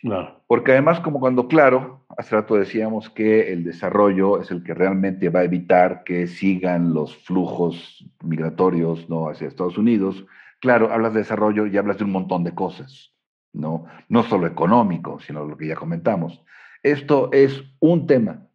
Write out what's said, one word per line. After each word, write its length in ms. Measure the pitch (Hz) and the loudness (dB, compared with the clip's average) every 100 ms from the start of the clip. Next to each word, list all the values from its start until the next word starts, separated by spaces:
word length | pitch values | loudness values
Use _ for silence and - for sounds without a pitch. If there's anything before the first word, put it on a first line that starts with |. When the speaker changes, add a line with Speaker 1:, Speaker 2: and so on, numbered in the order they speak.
Speaker 1:
Claro. 420 | 120 95 87 - _ | -6 -6 -8 -16 _
Speaker 2:
Porque 240 | 117 120 | 0 4
además, 260 | 131 147 175 | 4 4 0
como 200 | 170 143 | -2 -2
cuando, 260 | 127 127 123 | 0 0 2
claro, 580 | 160 139 127 - - _ - | 6 6 4 -2 -14 _ -16
hace 160 | - | -2
rato 220 | 110 107 107 | -2 2 0
decíamos 520 | 95 110 110 110 - | 0 -2 -4 -6 -10
que 420 | - 110 110 - | -2 2 4 2
el 100 | 90 | -2
desarrollo 760 | 85 82 95 98 101 95 95 101 | -6 -6 -2 2 2 4 2 2
es 100 | - | -2
el 140 | 90 | -10
que 100 | 87 | -8
realmente 540 | 82 95 95 95 92 90 | -2 0 2 -2 -2 0
va 120 | 90 | 2
a 40 | |
evitar 580 | 90 90 85 92 90 87 | 0 -2 2 4 4 0
que 220 | - 87 87 | -6 -4 -4
sigan 680 | 87 98 92 92 87 85 | -2 -2 0 -2 0 0
los 240 | 78 73 - | 0 -4 -10
flujos 800 | - 92 87 - 87 85 - _ - _ | -6 -4 -4 -2 -4 -4 -16 _ -20 _
migratorios, 880 | 82 80 80 80 92 87 82 82 82 | -8 -6 -6 0 0 2 -2 -4 -6
¿no? 200 | 82 80 | -6 -6
hacia 180 | 78 76 | -8 -12
Estados 320 | - 90 90 | -6 -6 0
Unidos. 480 | 113 110 95 95 - - - _ | 0 2 -2 -6 -16 -20 -20 _
Claro, 320 | 127 120 110 | 2 2 4
hablas 200 | 117 113 | 0 0
de 60 | 110 | -2
desarrollo 460 | 101 110 107 107 107 | -4 -2 0 0 0
y 100 | 98 | -2
hablas 220 | 101 98 | -2 -2
de 60 | |
un 60 | 104 | -2
montón 300 | 95 92 90 | -4 -2 -4
de 100 | 85 | -4
cosas, 600 | - 92 - - - _ _ _ _ _ | -4 -8 -8 -20 -20 _ _ _ _ _
¿no? 340 | - 80 82 - - _ | -10 -8 -8 -10 -20 _
No 140 | 113 | 0
solo 220 | 110 95 85 | 2 0 -2
económico, 720 | - 85 120 107 82 - - | -2 2 2 2 -2 -8 -14
sino 240 | - 76 76 | -14 -12 -12
lo 100 | 73 | -10
que 120 | 78 | -10
ya 80 | - | -8
comentamos. 680 | 80 82 82 87 82 - _ - - - | -8 -4 -2 -2 -4 -10 _ -20 -20 -6
Esto 480 | 139 143 139 147 - | -2 -2 0 0 2
es 300 | 139 135 135 - _ | 4 4 2 -14 _
un 280 | 160 170 131 | 2 2 2
tema, 400 | 131 104 - - | 2 2 -6 -18